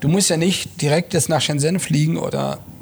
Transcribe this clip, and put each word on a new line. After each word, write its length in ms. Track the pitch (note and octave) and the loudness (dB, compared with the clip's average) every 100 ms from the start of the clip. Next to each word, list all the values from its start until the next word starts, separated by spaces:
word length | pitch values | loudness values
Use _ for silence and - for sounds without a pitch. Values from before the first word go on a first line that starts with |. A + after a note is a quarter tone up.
Du 80 | C#3+ | 0
musst 200 | F#3+ G3 | 2 2
ja 80 | D#3+ | 2
nicht 460 | F3+ - - - | 2 0 -6 -2
direkt 320 | D3 D#3 F3 | 0 2 2
jetzt 160 | E3+ - | -2 2
nach 100 | D#3 | 0
Shenzhen 400 | - C#3+ D3 F#3 | 0 0 0 0
fliegen 380 | - D3+ D3+ E3 | 0 2 2 0
oder 400 | - C#3 C3+ C#3+ - - | -2 -2 -2 -4 -12 -20